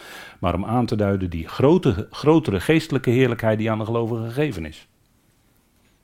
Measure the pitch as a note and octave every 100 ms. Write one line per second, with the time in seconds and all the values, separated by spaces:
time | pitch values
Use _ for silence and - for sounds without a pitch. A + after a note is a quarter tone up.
0 | - - - - F#2 E2+ G2 B2 A2+ G#2
1 | G2+ G2 F#2 E2 - - C3 F#3 D#3 G2+
2 | - - C#3 D#3+ - F#2+ - D#3+ - C3+
3 | C3 A#2+ B2+ A2+ A2+ A2 A2 A2 G#2+ A#2
4 | A2+ A#2 A#2 B2 D3+ F2+ D#2 - - _
5 | _ _ _ _ _ _ _ _ _ _